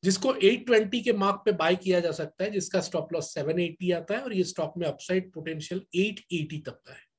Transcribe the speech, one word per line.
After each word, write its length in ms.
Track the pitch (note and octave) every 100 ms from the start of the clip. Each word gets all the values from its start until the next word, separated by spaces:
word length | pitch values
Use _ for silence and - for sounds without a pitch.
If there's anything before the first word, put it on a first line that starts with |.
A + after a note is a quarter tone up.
जिसको 320 | F#3 F#3 C4 B3+
एट 300 | F#3+ A#3+ -
ट्वेंटी 360 | A3+ G#3 B3
के 120 | A#3+
mark 280 | G#3 G3 G3 -
पे 60 |
बाय 220 | F#3 D#3+ F#3
किया 240 | F#3+ F3+
जा 120 | E3+
सकता 320 | D#3+ D3+ _
है, 80 | G3
जिसका 300 | G3+ - F#3
stop 320 | F3 E3+ -
loss 200 | E3 -
seven 260 | - C#3+ E3+
eighty 320 | F3 D#3+ F3+
आता 260 | E3+ E3 G#3+
है 40 |
और 120 | C4+
ये 100 | G3+
stock 300 | F3+ - D#3 F3
में 100 | E3
upside 440 | - - F#3 F#3
potential 480 | D#3+ D#3 D#3+ D3+ F#3 - F3
eight 240 | G3+ G3 -
eighty 260 | F3 D#3 D3+
तक 220 | D3+ - -
का 80 |
है। 100 | C3+ _